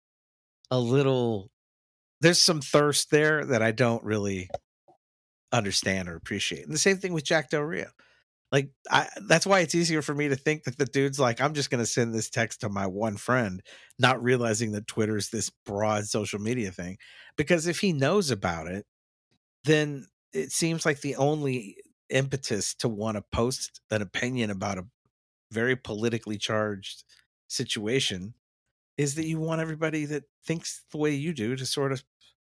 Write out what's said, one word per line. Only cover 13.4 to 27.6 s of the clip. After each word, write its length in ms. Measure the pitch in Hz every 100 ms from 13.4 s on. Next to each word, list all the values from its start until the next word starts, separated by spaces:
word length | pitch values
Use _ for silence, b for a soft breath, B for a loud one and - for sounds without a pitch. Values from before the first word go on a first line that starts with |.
| 107 92 B B B -
not 240 | 127 127
realizing 500 | 120 127 117 107 113
that 140 | 107 117
Twitter's 420 | - 107 107 -
this 200 | 113 - - -
broad 400 | 101 107 104 104
social 340 | 117 101 104
media 320 | 107 127 98
thing. 260 | 95 87 98 B B B -
Because 300 | 151 175 165
if 140 | 165
he 120 | 202
knows 380 | 151 135 202 156
about 380 | 110 95 82 82
it, 180 | 95 - _ _ _ _ _ _ _
then 420 | 135 151 151 139 107 _ _
it 200 | 160 143
seems 340 | - 170 165 160
like 160 | 143
the 140 | 147 123
only 640 | 139 156 143 127 98 - - _ _
impetus 640 | 131 135 135 - 104 - -
to 120 | 127
wanna 340 | 104 110 104 -
post 480 | - 120 131 - - _
an 120 | 107
opinion 480 | 98 - 123 127 110
about 280 | 98 101 95
a 80 | 90 _ _ _ _ _ _
very 240 | 110 120 127
politically 640 | - 104 113 110 107 107
charged 680 | - 110 107 98 - - - b b _ _
situation 840 | -